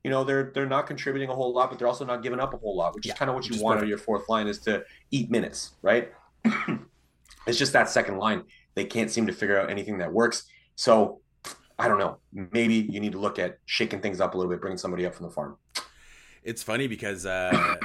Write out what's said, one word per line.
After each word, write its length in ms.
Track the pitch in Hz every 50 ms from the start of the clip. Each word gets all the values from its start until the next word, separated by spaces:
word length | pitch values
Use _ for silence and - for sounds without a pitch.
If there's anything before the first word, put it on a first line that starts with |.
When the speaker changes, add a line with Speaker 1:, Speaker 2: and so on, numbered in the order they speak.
| _
Speaker 1:
you 60 | 135
know, 120 | 135 135 135
they're, 260 | 135 139 139 135 135 -
they're 120 | 143 139
not 220 | 135 135 139 143 -
contributing 420 | 151 135 - 143 131 139 135 127
a 60 | 127
whole 180 | 131 131 123 123
lot, 160 | 123 127 127
but 100 | 127 120
they're 80 | 123 120
also 160 | 123 - 139
not 200 | 123 123 120 113
giving 160 | 123 120 123
up 120 | 131 135 -
a 40 | -
whole 180 | - 107 98
lot, 180 | 90 82 85 -
which 100 | 107 -
Speaker 2:
Yeah, 80 | - -
Speaker 1:
is 60 | -
kinda 120 | 143 131
what 120 | 127 131 120
Speaker 2:
which 60 | 113
Speaker 1:
you 60 | 120
Speaker 2:
is 60 | 107
Speaker 1:
want 120 | 107 110 113
out 40 | 107
of 40 | 104
Speaker 2:
perfect. 60 | 107
Speaker 1:
your 80 | 104 101
fourth 280 | - - 107 98 - -
line, 200 | 110 110 107 104
is 120 | 104 -
to 220 | - 113 104 92 - - - - _ _
eat 180 | - 139 - -
minutes, 460 | 123 117 - - - - - - - _
right? 300 | - 95 110 120 117 - - - - _ _ _ _
<clears throat> 80 | 226 - - - - - - - _ _ _ _ _ _ _ _ _ - - -
It's 120 | - 120 117
just 160 | 139 131 -
that 160 | 131 113 -
second 280 | - 123 110 101 98 95
line. 260 | 104 110 104 90 - - - - _ _ _
They 80 | 101 101
can't 240 | - - 113 110 -
seem 160 | - 120 113 98
to 60 | 90
figure 240 | - 110 98 101 98
out 100 | 95 -
anything 300 | 101 101 95 107 107 92
that 120 | 87 80
works. 320 | 82 107 117 120 117 - - - _ _ _ _ _
So, 460 | - - - 117 110 104 101 - - _ _ _ _ _ - - - _ _ _ -
I 80 | - 120
don't 100 | 104 101
know. 180 | 98 85 - - _ _ -
Maybe 400 | 98 95 90 98 117 117 113 113
you 240 | 113 107 107 101 104
need 140 | 104 104 92
to 60 | 95
look 200 | 101 101 - -
at 180 | 90 90 - - _
shaking 360 | - - - 117 110 - 101
things 180 | - 104 95 90
up 140 | 95 90 -
a 40 | 95
little 140 | 90 90
bit, 80 | 90 85
bringing 180 | - 98 95 90
somebody 280 | - 95 90 87 90
up 100 | 90 -
from 120 | - 90 85
the 40 |
farm. 240 | - - - 71 71 - _ _ _ - - - _ - - - - - - - - - _
Speaker 2:
It's 200 | - 117 113 -
funny 240 | - 107 123 139 131
because, 380 | 110 98 - 104 101 92 87
uh, 500 | 95 92 92 92 92 - 110 - - - 85